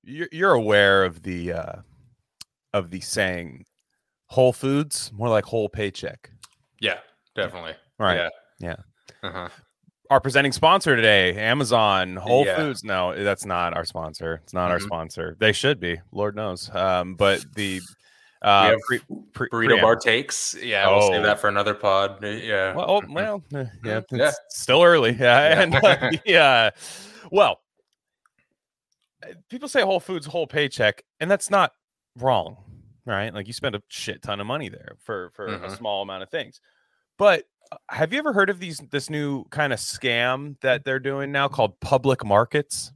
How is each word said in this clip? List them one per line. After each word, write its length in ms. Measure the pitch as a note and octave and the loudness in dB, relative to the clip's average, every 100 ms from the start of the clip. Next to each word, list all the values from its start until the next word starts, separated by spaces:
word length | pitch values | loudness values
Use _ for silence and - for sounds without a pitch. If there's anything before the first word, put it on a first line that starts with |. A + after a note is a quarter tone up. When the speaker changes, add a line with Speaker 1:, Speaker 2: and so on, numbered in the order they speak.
| - | -16
Speaker 1:
you're, 180 | C#3+ E3+ | -12 -12
you're 220 | D#3+ F#3+ | 0 4
aware 500 | C3+ G#2+ G#2 G2+ G2 F#2 | 4 6 6 6 6 2
of 180 | E2 | -2
the, 300 | F#2+ F2 F2 | -10 -8 -6
uh, 220 | E2+ - - - _ _ _ _ _ - _ _ | -8 -10 -16 -20 _ _ _ _ _ -20 _ _
of 180 | G#2 F2 | -6 -4
the 80 | F#2 | -12
saying, 640 | - - F#2+ F2+ E2+ A#1+ - _ _ _ _ _ _ | -8 -4 -2 -4 -12 -18 -20 _ _ _ _ _ _
"Whole 260 | - B2+ | 2 2
Foods, 580 | - C3+ C#3 D3 - - | 2 -2 -2 -2 -8 -10
more 160 | G#2 A#2+ | -6 0
like 160 | A2 G2 | 0 0
whole 240 | A#2 G#2 | -4 -4
paycheck." 640 | A2+ G2+ - - - - _ - _ _ _ | -6 -8 -8 -12 -12 -20 _ -20 _ _ _
Speaker 2:
Yeah, 180 | G#2+ F2 _ _ _ - | -4 -4 _ _ _ -6
definitely. 380 | F#2 F2+ D#2+ D#2 _ - | -6 -8 -16 -18 _ -2
Speaker 1:
Right. 180 | G2+ F2 | 0 2
Speaker 2:
Yeah. 120 | E2+ - _ _ | -2 -8 _ _
Speaker 1:
Yeah. 160 | E2+ - - _ - _ F#2+ | -12 -12 -16 _ -20 _ -14
Speaker 2:
Uh-huh. 200 | F2+ F2 - _ _ _ _ _ | -12 -14 -18 _ _ _ _ _
Speaker 1:
Our 100 | C3+ | 0
presenting 320 | C#3 C3+ C#3 | 4 2 0
sponsor 440 | - D#3+ F#3+ E3+ B2 | 2 4 4 4 4
today, 400 | A2 G2+ F2+ F#2+ | 6 6 4 0
Amazon, 760 | A2 C3+ A#2+ A#2 G#2 F#2+ F#2 F#2 | -2 0 2 2 4 2 -2 -6
Whole 300 | G2+ B2+ G2+ | 0 2 2
Speaker 2:
Yeah. 100 | F2+ | 0
Speaker 1:
Foods. 280 | D#3 B2 | -4 -6
No, 320 | G#2+ F#2+ F2+ F2+ | -4 -2 -2 -2
that's 220 | G2+ G2 G2 | -2 -2 -4
not 300 | F2 F2 E2+ | -4 -2 -4
our 100 | E2 | -8
sponsor. 540 | E2+ D#2+ D#2 E2 D#2+ | -10 -12 -10 -8 -8
It's 100 | - | -8
not 180 | F#2 F2+ | -4 -2
our 60 | F2 | -2
Speaker 2:
Mm-hmm. 80 | G2+ | -4
Speaker 1:
sponsor. 480 | E2+ E2 - E2+ E2 | -8 -10 -10 -12 0
They 120 | A2 | 0
should 280 | G#2 C3+ B2 | 2 -2 -2
be, 220 | F2 E2+ _ | -4 -8 _
Lord 240 | G2 G#2 G#2 | -6 -6 -6
knows. 380 | G#2+ F2+ - | -10 -10 -10
Um, 400 | F#2 F#2+ F2+ F2+ F2+ | -4 -2 -2 -4 0
but 280 | G2+ G2 - G#2 | 2 2 -4 -8
the, 240 | G2 F#2 | -6 -8
Speaker 2:
We 680 | F2 - _ _ _ _ G#2 | -12 -20 _ _ _ _ 2
Speaker 1:
uh, 160 | G2+ F#2+ | 4 4
Speaker 2:
have 100 | A2 - | 2 -2
Speaker 1:
pre-, 140 | B2 _ - - | -6 _ -18 -18
pre-, 160 | - B2 | -10 -6
Speaker 2:
burrito 280 | A#2 A2+ A2 | -2 2 4
Speaker 1:
preamp- 40 | |
Speaker 2:
bar 140 | A2 A#2 | 4 2
takes. 580 | A#2+ A2+ C#3+ - - - | 2 0 -2 -8 -8 -8
Yeah, 240 | B2 G#2 G2 | -4 0 4
we'll 120 | G2+ G2+ | 4 4
save 100 | F#2 | 2
Speaker 1:
Oh. 20 | |
Speaker 2:
that 160 | G#2 G#2 | 2 2
for 80 | G#2 | 0
another 280 | G2+ G2+ G2+ | 0 -2 -2
pod. 480 | G#2 F#2+ G2 G2 | 0 0 0 -6
Uh, 40 | G#2 | -10
yeah. 460 | A2 A2 G2+ F#2+ | -8 -4 -2 -2
Speaker 1:
Well, 120 | F#2 - | -4 -2
oh, 120 | G3+ | -2
Speaker 2:
Mm-hmm. 120 | G3 | -2
Speaker 1:
well, 300 | D3+ G#3+ G3+ D3+ | -8 -6 -8 _
uh, 120 | C#3+ B2+ - | -10 -10 -10
yeah, 160 | A2+ A2 | -6 -6
Speaker 2:
Mm-hmm. 140 | - B2 | -6 -2
Speaker 1:
it's 40 | |
Speaker 2:
Yeah. 120 | D3 - _ | -2 -2 _
Speaker 1:
still 320 | - - C#3 | -12 2 6
early. 280 | F3 E3 A#2 | 8 6 4
<laughs> 80 | A#2+ | 4
Yeah, 300 | A#2+ B2 D3+ | 6 6 6
Speaker 2:
Yeah. 120 | D#3+ | 4
Speaker 1:
and, 140 | F3 C3+ | 4 6
uh, 340 | G3+ F3 B2 D3+ | 6 4 0 -2
Speaker 2:
<laughs> 80 | A3 | 4
Speaker 1:
the, 120 | E3+ | 6
uh, 340 | C#3+ B2 A2 - - - - - F3+ | 6 6 4 0 -20 -18 -20 -20 -2
well, 300 | G3 D#3+ E2+ _ _ _ _ _ _ _ _ _ _ _ _ _ _ _ _ | 2 2 2 _ _ _ _ _ _ _ _ _ _ _ _ _ _ _ _
uh, 100 | - F3 _ | -20 -20 _
people 180 | B3 C#4+ | -16 -4
say 140 | C#4 | 0
Whole 180 | G3 F#3+ | 0 -2
Foods, 260 | - F3+ D3 | -4 -10 -8
whole 220 | E3+ D3+ | -8 -4
paycheck, 560 | D3+ C#3+ - G#2+ - _ _ | -2 -2 2 0 0 _ _
and 100 | D#3+ | -2
that's 200 | G3+ - | -2 2
not 240 | G3 E3+ _ _ _ _ B2 | 0 0 _ _ _ _ -4
wrong, 400 | C3 A2 E2 - - - _ _ - | 0 0 -2 -14 -20 -20 _ _ -6
right? 280 | G2 G#2+ | -4 -4
Like, 140 | G2+ G2 | -8 -12
you 60 | |
spend 220 | A#2 C#3 G#2 | -8 -8 -8
a 60 | _ | _
shit 320 | - - - | -12 -10 -10
ton 180 | - G2+ | -10 -8
of 80 | G#2 | -6
money 220 | C#3+ A2+ | -8 -10
there 240 | - - - | -14 -20 -20
for, 260 | - G2+ F2+ - | -10 -10 -10 -14
for 120 | F#2+ | -12
a 120 | F#2+ | -10
Speaker 2:
Mm-hmm. 140 | F#2 G2 | -12 -10
Speaker 1:
small 260 | A2+ G2+ | -8 -6
amount 220 | G2 F#2+ | -8 -12
of 60 | F#2+ | -10
things. 320 | D#3+ A2 _ _ _ _ _ _ _ | -10 -12 _ _ _ _ _ _ _
But, 260 | G#3 E3+ - _ _ | 4 4 -4 _ _
uh, 60 | - - | -20 -14
have 240 | - D#3+ | -4 -2
you 60 | C4 | -2
ever 140 | D#4 | -2
heard 160 | G3+ G3 | 2 0
of 100 | F#3 | 0
these, 200 | F3+ D3 D3 | -10 -14 -8
this 180 | C#3+ - | -8 -6
new 340 | D3+ D3 C#3 - | -6 -4 -6 -8
kind 240 | D3 D3 | -4 -2
of 60 | A#2 | -2
scam 760 | - - C3 A#2 B2 C3 D3 C#3 | -8 -6 -2 0 0 -2 -8 -4
that 240 | C3 B2 C3+ | 0 0 -2
they're 140 | C3 | -4
doing 320 | C3 C#3 C#3 | -4 -6 -4
now 160 | C#3+ C#3 | -2 -2
called 320 | - G#2+ _ | 0 -2 _
public 420 | - C3 C3+ B2+ G#2+ | 0 0 2 -2 2
markets? 680 | G2+ A#2 D3+ D3 - - | 2 4 -2 -4 -10 -12